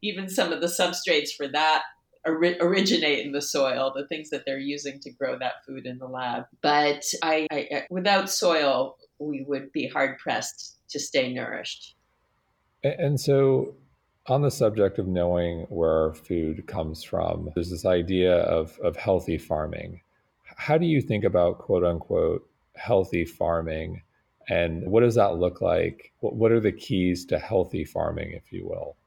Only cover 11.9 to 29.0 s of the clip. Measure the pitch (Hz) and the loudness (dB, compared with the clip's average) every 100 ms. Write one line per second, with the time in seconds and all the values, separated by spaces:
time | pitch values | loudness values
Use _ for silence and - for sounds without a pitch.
11.9 | _ _ _ _ _ _ _ _ _ 139 | _ _ _ _ _ _ _ _ _ -4
12.9 | - 156 143 - 139 135 131 117 - _ | -2 0 0 2 4 6 4 0 -8 _
13.9 | _ _ _ - 131 143 - 113 107 98 | _ _ _ -2 2 2 2 0 4 2
14.9 | - 95 90 87 87 87 85 82 82 82 | 2 -2 0 2 2 0 -4 -8 0 4
15.9 | 80 80 78 - 87 80 82 - - 80 | 4 2 -2 -4 -2 -2 -4 -8 -6 -6
16.9 | 80 - 90 82 82 80 82 87 87 95 | -8 -6 -4 -2 -2 -4 -4 -4 -2 2
17.9 | 90 85 92 90 87 82 82 80 - 87 | 2 2 2 6 6 4 2 0 -2 -4
18.9 | 85 - 95 80 80 - 78 78 80 82 | -2 0 0 0 -6 -2 -4 -4 -8 -12
19.9 | 87 _ _ _ _ - - - 156 170 | -16 _ _ _ _ -20 -14 0 2 4
20.9 | 156 - 107 101 90 87 - - 92 87 | 2 2 0 2 4 2 0 0 2 2
21.9 | 85 - 87 82 87 - _ _ - - | 0 -2 0 0 0 -6 _ _ -14 0
22.9 | 104 92 90 82 - 85 85 82 80 82 | 0 2 -2 -2 -2 -2 0 -2 -6 -6
23.9 | 87 - _ _ _ - 85 85 82 90 | -10 -16 _ _ _ -4 0 0 -2 2
24.9 | 107 120 113 101 85 87 85 90 85 85 | 4 6 6 4 4 0 0 0 2 0
25.9 | - - _ 110 113 113 117 107 - - | -4 -20 _ -6 2 4 6 4 0 -4
26.9 | 98 92 87 - 78 - 107 87 - 80 | 0 2 0 -2 -4 0 0 0 -4 -6
27.9 | - 80 80 78 82 _ 90 50 - 80 | -4 -2 -4 -8 -12 _ -12 -8 -8 -10
28.9 | - | -14